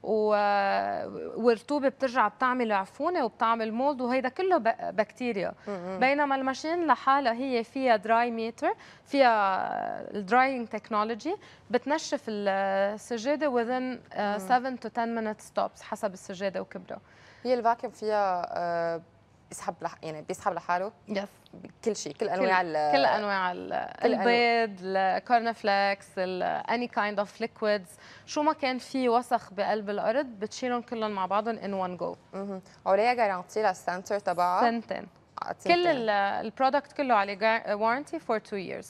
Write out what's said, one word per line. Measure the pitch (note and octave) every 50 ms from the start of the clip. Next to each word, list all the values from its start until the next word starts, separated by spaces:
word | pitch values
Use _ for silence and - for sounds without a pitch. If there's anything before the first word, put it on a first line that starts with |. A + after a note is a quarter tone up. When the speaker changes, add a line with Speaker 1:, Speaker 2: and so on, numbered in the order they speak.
| -
Speaker 1:
و-، | - G#3+ G#3+ G#3+ G#3 G#3 G#3 G#3 G#3 G3+ G3+ G3+ G3 G3 G3 G3 - - F2 - F#3 G3+ F3+ D#2 E2 -
والرطوبة | - A3+ A#3+ A#3 G#3 - - C#4+ D4 C4 C#4
بترجع | - - C#4 C4 A#3+ B3+ A3+ G#3+
بتعمل | C#4 - C4 B3+ B3+ B3+ A#3+ A3+
عفونة | G#3 G3 F#3+ F#3+ - - C#4 D#4+ F4+ F4 C#4
وبتعمل | A3 - - A#3+ A3+ A#3 A#3 A3 A3+ A3
مولد، | A#3 C4 C#4+ D4+ B3
وهيدا | B3+ A#3 B3 C4 A#3+ B3+
كله | B3 - F#4 F#4+ F#4 D#4+
ب-، | A3 A3 - - F3+ E3+ F3+
بكتيريا. | F#3 G#3+ - - - B3+ B3 A#3 G3+ E3+ F3 - - - -
Speaker 2:
مم. | G3+ F#3 F3 F3+ F#3+ F#3
Speaker 1:
بينما | A#3+ C4 C#4 C#4+ D4 C#4+ C4+
الماشين | C4+ C4 C4 C4 - - D#4 E4 F4 F4 D#4
لحالها | C4 - - - C4+ C#4 C#4+ A#3+ A3+
هي | A#3 C4 C#4 B3+ A#3 A3+
فيها | - - C4+ C4 B3+ A#3
دراي | G#3+ G3 A3 A3+ A3+ A#3+ A#3+
ميتر، | A#3 A3+ A3+ A3+ A#3 - - E4 G#4+ - - - - - _
فيها | - - C#4 C4+ B3 A3+ G#3+ G3+ G3 F#3+ F#3+ - - - G1+ G1+ G#1 G#1 G1+ - - -
الدراينج | G#3 G3+ F3+ G#3 B3 B3+ C4+ C4+ B3 A#3 G#3+
تكنولوجي، | - G#3+ - - A3+ G#3 G#3+ A3 A#3 G#3+ - D4+ F#4 G#4+ - - - - - -
بتنشف | G3+ B3 - C4 C#4+ D#4+ D#4 - - C#4+ - -
السجادة | G#3+ G#3 G3+ G3+ F#3+ G3 G3 G3 F#3+ G3 G3 G3+ G#3 G#3+ - - A#3+ A#3 G#3 C4 D4 D4+ D#4 D4
within، | B3 A#3+ A#3 A3 B3+ B3+ B3+ B3+ B3+ - - - -
آه، | - G#3 G3+ G3+ G#3
Speaker 2:
مم. | F#3+ F#3+
Speaker 1:
seven | B3 B3+ B3 C4+ B3+ A#3+
to | - A3+
ten | - - A#3 A#3 A#3 A3+
minutes | A3 G#3+ G#3+ - - - _ -
tops | G3 G3 - -
حسب | - - - G#3+ - G#3 F3+
السجادة | F#3+ - - G3+ E3+ G3 G3 F3+ F#3
وكبرها. | F#3+ F#3+ - F#3+ F3+ - - - - - - - - - - - -
Speaker 2:
هي | A#3+ B3+
الفاكيوم | B3 G#3+ A3+ A#3 A#3+ - A#3
فيها، | G3+ - - G#3+ G#3+ G#3 G3+ G3 F#3 F3+ F3 -
آه، | - - F3 E3+ E3+ E3+ E3+ E3+ E3 E3 E3 - _ - _ _ _ _ _ _
بيسحب | - - - - F#3 - -
لح-، | E3 - - -
يعني | E3 D#3 D#3
بيسحب | D#3 - F#3 - - G#3 F3+
لحاله؟ | E3 - - F3 F3 F#3 G#3 - _ _ -
Speaker 1:
يس. | G#3+ G3 G3+ G3+ - - - - - - - - - _ -
Speaker 2:
كل | A3+ G#3
شيء، | - - D3 C#3+
كل | -
Speaker 1:
كل، | A#3 G3+
Speaker 2:
أنواع | - F#3 F#3 F#3+ F#3+ F3+
ال-، | F3+ F3 D#3 D#3 D3+ D3+
Speaker 1:
كل | D3 C#3 C#3
أنواع | - - G#3+ G#3 G#3 G3+ G3 F#3 F3+
ال-، | F3+ F3+ F3+ F3+ - - - - - - -
Speaker 2:
كل | A#3 B3+
أنواع | A#3+ F#3+ A#3+ A#3+ A#3+ A#3+ A#3 A#3 A#3 A3+
Speaker 1:
البيض، | A3 G3+ F#3
الكورنفليكس، | F3+ F#3+ F#3+ F#3+ F#3+ F#3+ F#3 F#3 - - B3 A#3 A3 A#3 A3+ - - G#3 G3+ G3 G3 G3+ G3 G3 - - - -
ال-، | F#3 F#3 F#3 F3+ F3 F3+ D#3+ D3 -
any | - A3 A#3 B3 A#3+
kind | - - G#3 G#3 G#3 G3 G#3
of | F#3+ - - A3
liquids، | A3+ - - - G#3+ G#3 G#3 F3+ - - - - - - - -
شو | - - D4+
ما | D4 D4+ D#4
كان | D4+ - C4 B3+ B3
في | - - - C4+ B3+ B3
وسخ | A3+ A#3+ B3 - B3+ A3+ - - F#3+
بقلب | F#3 G3+ - G3+ A3 G#3 G3+
الأرض | G#3 G#3 - - A3+ C4 D4+
بتشيلهم | C4 A#3 G3 F#3+ G#3+ - - - B3+ B3 A#3+
كلهم | A#3 - B3 A#3 A3 G#3+
مع | G#3 G3 F#3
بعضهم | F3+ F#3+ G#3 A3 A3 A3+ G#3+
in | - G3 G3 F#3+ F#3 F3+ F3+ E3+
one |
go. | F3 E3+ F3 - - _ -
Speaker 2:
مهم. | F#3+ G3 G3+ G3 F#3+ F#3 - - - -
عليها | - F#3+ G3 G#3+ A#3+ B3
جارانتي | A#3+ A#3 G3+ F#3+ F3+ F3+ - - G#3+ A3
للسنسور | G3+ F#3 F3+ - - F3 F3+ F#3+ - G#3+ G3+
تبعها؟ | - - F3+ E3+ F3 F3+ F3+ F#3+
Speaker 1:
سنتين. | A#3 A#3+ A#3 A#3 G#3+ - - - - - _ _ _ _ _ - -
Speaker 2:
آه، | -
Speaker 1:
كل | - -
Speaker 2:
سنتين. | - - F4 F4 F4+ F4
Speaker 1:
ال-، | D#4 C4 A#3 A3 G#3 G3+ G3 G3 G3+ - -
البرودكت | A3+ - - C4+ C4 C4 C#4+ C#4 -
كله | - - D4 C4 A#3+
عليه | G#3 G3 G3+ G3+
جا-، | F#3 G3+ A3 A3 A3+ -
warranty | - G#3 G#3 G#3+ A3+ A#3 C4 D4 - - E4
for | - - A#3 G#3+
two | G#3+ - - G3+ F#3 D#2
years. | C2 - - -